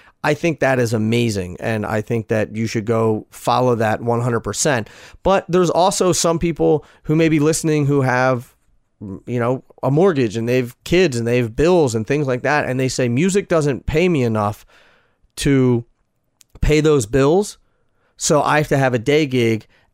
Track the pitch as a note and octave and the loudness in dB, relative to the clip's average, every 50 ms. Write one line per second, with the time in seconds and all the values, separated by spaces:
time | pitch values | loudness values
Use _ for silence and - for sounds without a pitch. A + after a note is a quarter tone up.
0 | - - _ _ - D3+ D3+ - - E3+ D3+ - C#3 C3 C3 B2 B2 A2 A#2 A2 | -20 -20 _ _ -2 -2 -2 0 0 -2 -2 0 0 0 2 0 0 0 0 0
1 | G#2+ A2 A#2 A#2+ A#2+ A#2 G#2 G2 F2+ F2+ F2+ - - A2+ A2+ G#2+ G#2 - - A2 | 0 0 0 0 0 0 -2 -4 -6 -8 -10 -8 -6 -4 -4 -4 -4 -4 -4 -4
2 | G#2+ - A#2+ A2+ G#2 - A2+ A2 G#2 - G#2 A2 A2+ A2 - A#2 G2 A2 A2+ A2+ | -4 -4 -4 -6 -4 -2 -2 -2 -2 -4 -4 -6 -6 -4 -4 -4 -2 -2 0 0
3 | A2+ A2 G#2+ G#2+ - _ - - - B2+ A#2+ A#2+ B2+ B2+ A#2+ G#2+ A2+ G#2+ A2 - | 2 0 0 -2 -4 _ -16 -8 -2 0 0 2 2 0 0 0 0 -2 -2 -2
4 | A#2 A#2 A#2 A#2 A#2+ B2+ A#2+ A2+ - G#2 G2+ - - D#3+ C3+ A#2 G2+ - - - | -2 -2 -2 -2 -2 -2 -2 -4 -4 -6 -6 -4 -2 -2 -2 -2 -4 -8 -14 -20
5 | - - - - - F3+ G3 F#3+ - - E3 F#3 F3+ D#3+ - E3 F3 G3 F#3 - | -20 -20 -16 -4 0 0 0 0 0 0 0 0 2 2 2 2 2 2 2 0
6 | F#3+ F#3 D#3+ - - E3+ E3 E3 F3 E3+ E3 - D#3+ E3 D#3+ D3 - - - _ | 0 0 0 0 0 0 0 0 -2 -4 -2 0 0 2 2 0 -2 -8 -20 _
7 | - - D3+ D#3+ E3 D#3+ D#3+ D3+ C#3+ D#3 D#3+ - - D#3+ D3+ D3+ C#3+ C#3 C#3+ C#3 | -4 -2 0 2 2 2 2 2 2 2 0 0 0 0 0 0 0 2 2 2
8 | C3 C3 B2 B2+ C3 C3 C3 A#2+ B2 - _ _ _ _ _ _ _ _ _ - | 2 2 0 2 2 2 0 -2 -4 -12 _ _ _ _ _ _ _ _ _ -16
9 | G#2+ G2 G2 - - - A#2+ B2 A#2 A#2+ C3+ C3 - _ - - - C3 C#3 D#3 | -14 -14 -14 -14 -10 -6 -4 -2 -2 -2 -2 -4 -6 _ -14 -6 -4 0 2 2
10 | F#3+ G3+ E3 C3+ B2 A2 F#2 A2+ A2+ A#2+ B2 C3 B2 A#2+ - _ - - E3+ F3+ | 2 2 2 2 0 0 -2 -4 -2 0 0 0 -2 -4 -8 _ -6 -2 0 2
11 | F#3+ D#3+ B2 A#2+ A2+ A#2 B2 B2+ B2 A2+ A2 - C#3+ E3+ F#3 F3 D3+ B2+ A2 A2+ | 2 2 0 -2 -2 0 0 0 0 -2 -2 0 2 2 4 4 2 2 0 -2
12 | G#2+ - C#3+ D3+ D3 C3 B2 B2 - B2+ D3 D3 - - B2+ C3 C3 C3 - - | -2 -2 -2 -2 -2 -2 -4 -4 -2 -2 -2 -2 -2 -2 -2 -2 -2 -2 -2 -2
13 | C3 A#2+ A#2+ B2+ F3 G3 F#3 G3+ G3 - F3 D#3+ C#3+ D3 B2+ F#2+ - - C#3 D#3 | -2 0 0 0 0 0 0 -2 -2 0 0 0 0 0 -2 -4 -6 -4 0 0
14 | F3+ F#3 E3+ C#3 B2 A2+ A2 A2 G#2 G#2 G#2 - - _ _ - _ _ _ _ | 2 2 2 2 0 0 0 0 -2 -2 -4 -6 -14 _ _ -20 _ _ _ _
15 | _ _ _ _ _ _ - - - D3 C#3 C3+ B2+ B2 A#2+ A#2 A#2+ _ _ _ | _ _ _ _ _ _ -10 -4 0 2 2 4 4 2 2 0 -2 _ _ _
16 | _ _ _ _ _ _ _ _ _ _ _ - - - D3+ D#3 D3 D#3 D3+ C#3 | _ _ _ _ _ _ _ _ _ _ _ -2 0 2 2 4 4 4 2 2
17 | A2 G2+ B2+ C3 C3+ C#3+ E3 F#3+ G#3 - - _ _ _ _ _ _ _ _ _ | 0 0 0 2 2 4 2 2 0 -2 -8 _ _ _ _ _ _ _ _ _
18 | _ _ _ - - - D#3+ C#3+ - - C#3+ D3+ D3 - D3+ C#3 C3+ C3 A#2+ A#2+ | _ _ _ -8 -2 0 0 2 2 2 2 0 0 0 0 0 2 2 0 0
19 | A#2 C#3+ C#3+ D#3 D#3+ C3+ C3 B2+ A#2+ A2+ A2+ G#2+ - _ _ _ _ _ | 0 2 2 2 2 0 0 0 2 2 0 -2 -6 _ _ _ _ _